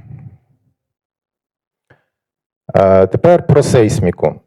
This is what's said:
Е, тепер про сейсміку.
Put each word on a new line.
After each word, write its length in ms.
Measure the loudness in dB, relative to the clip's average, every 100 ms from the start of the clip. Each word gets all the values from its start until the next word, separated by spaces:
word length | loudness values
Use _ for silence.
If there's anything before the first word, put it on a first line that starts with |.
| -20 -20 -20 -20 _ _ _ _ _ _ _ _ _ _ _ _ _ _ _ _ _ _ _ _ _ _ -6
Е, 340 | -2 2 2 0
тепер 400 | 0 0 0 2
про 160 | 0
сейсміку. 720 | 2 0 0 -2 -4 -4 -6 -6